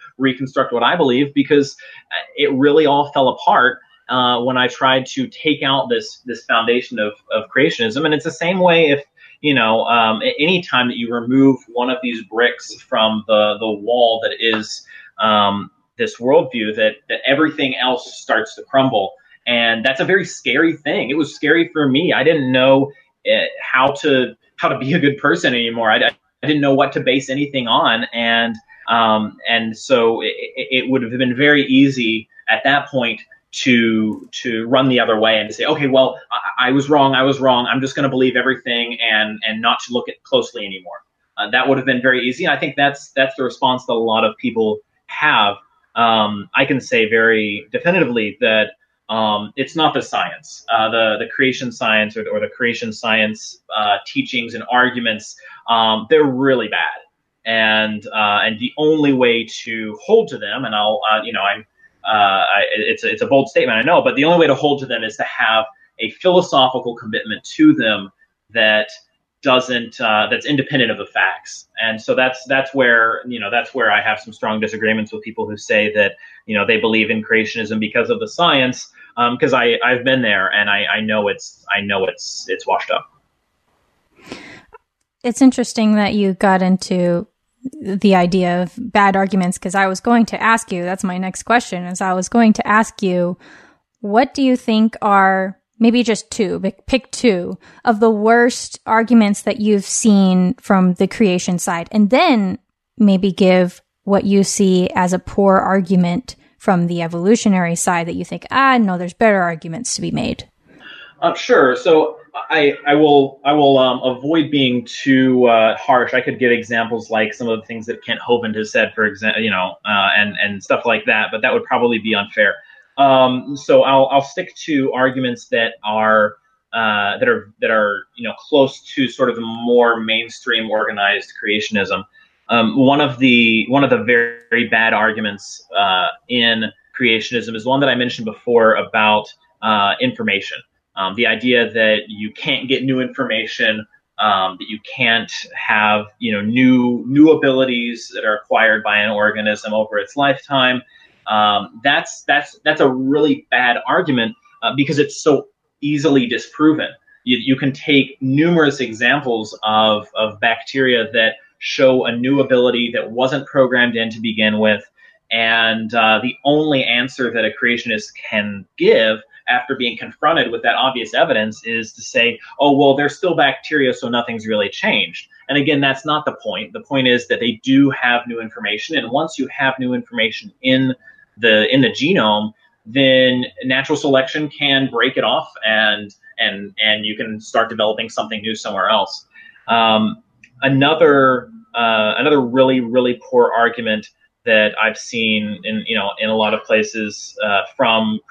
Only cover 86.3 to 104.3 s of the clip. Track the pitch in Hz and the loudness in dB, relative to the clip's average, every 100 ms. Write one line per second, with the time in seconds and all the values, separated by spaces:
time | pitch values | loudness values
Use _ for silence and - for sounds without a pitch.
86.3 | 185 202 190 185 185 - 180 175 175 214 | 2 2 4 2 0 0 0 0 0 -4
87.3 | _ _ _ 262 311 233 196 208 190 175 | _ _ _ -16 -12 -8 0 4 4 4
88.3 | 185 180 175 180 - 233 214 202 196 190 | 2 0 0 -4 -8 -4 2 2 2 0
89.3 | 196 180 - 185 196 190 185 - 233 220 | 0 0 -4 -4 -2 0 -2 2 2 2
90.3 | 196 220 226 - 185 175 190 190 180 185 | 0 0 0 -2 -6 -4 -4 -4 -4 -6
91.3 | - - 233 - 180 180 185 190 185 185 | -8 0 0 0 -6 -8 -4 -2 -2 0
92.3 | 233 226 214 - 208 226 - 196 180 175 | 4 4 4 2 2 2 -2 -2 0 -2
93.3 | 180 - - _ _ _ _ 208 208 262 | -4 -14 -20 _ _ _ _ 0 2 2
94.3 | - 262 254 - 220 220 - 214 202 190 | 0 0 2 2 2 2 0 2 4 4
95.3 | 190 190 190 _ _ 226 240 233 208 - | 2 -2 -8 _ _ 2 4 2 -2 -4
96.3 | - 190 175 190 - - 254 - - 247 | -4 -4 -2 -6 -8 -4 -4 -4 0 2
97.3 | 185 185 190 - - - 214 226 214 214 | 2 -2 -10 -16 -4 -2 2 2 2 4
98.3 | 233 240 - - - - 220 226 233 208 | 4 4 0 -10 -12 -2 0 4 4 4
99.3 | 208 - 202 208 208 190 - 226 202 190 | 0 -4 -2 0 0 0 0 4 4 6
100.3 | 185 180 - - 196 185 180 190 - 214 | 4 2 -2 0 2 2 2 -2 2 0
101.3 | 180 - 180 - 170 170 214 202 254 349 | 2 -2 -4 -4 -6 -4 0 2 4 4
102.3 | 240 196 190 _ _ _ - 208 190 196 | 2 0 -4 _ _ _ 2 4 4 0
103.3 | 175 190 185 180 - _ _ - 196 196 | 2 4 4 2 -4 _ _ -2 0 2